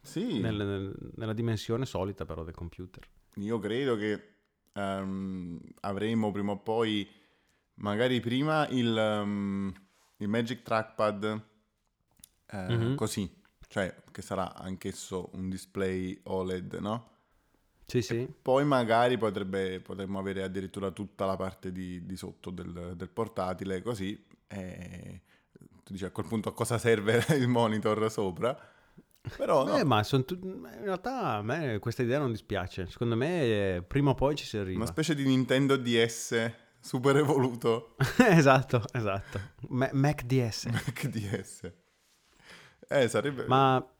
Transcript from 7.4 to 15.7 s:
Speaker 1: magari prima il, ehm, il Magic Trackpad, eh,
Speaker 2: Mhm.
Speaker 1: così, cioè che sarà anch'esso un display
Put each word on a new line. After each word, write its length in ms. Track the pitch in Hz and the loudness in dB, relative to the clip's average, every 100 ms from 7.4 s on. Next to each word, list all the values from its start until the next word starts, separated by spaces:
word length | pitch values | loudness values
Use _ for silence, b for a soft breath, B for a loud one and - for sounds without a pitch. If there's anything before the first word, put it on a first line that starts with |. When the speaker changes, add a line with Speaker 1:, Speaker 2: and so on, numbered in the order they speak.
| b b b - | b b b -6
Speaker 1:
magari 440 | 104 104 127 123 | -2 2 2 2
prima 480 | 117 127 151 156 147 | 0 0 2 2 2
il, 280 | 127 117 110 | 2 2 2
ehm, 760 | 107 104 101 101 101 98 98 90 b b b b | 2 2 0 -2 -2 -2 -4 -6 b b b b
il 100 | 104 | -2
Magic 340 | 113 117 127 | 0 0 -6
Trackpad, 800 | - 110 110 - 107 104 107 107 - _ _ _ _ _ _ _ - _ _ | -2 -2 -2 0 0 2 -2 -4 -8 _ _ _ _ _ _ _ -20 _ _
eh, 220 | 104 92 117 | -8 -4 -2
Speaker 2:
Mhm. 180 | 113 | 0
Speaker 1:
così, 460 | 135 107 - 95 - _ _ - | 0 -2 -2 -6 -8 _ _ -8
cioè 260 | - 92 - - | -2 -2 -4 -18
che 120 | - | -16
sarà 320 | - 95 92 | -6 -4 -4
anch'esso 760 | - 92 95 98 95 - 95 87 | -6 -10 -8 -8 -10 -8 -8 -8
un 140 | - 95 | -8 -6
display 720 | 92 - | -8 -8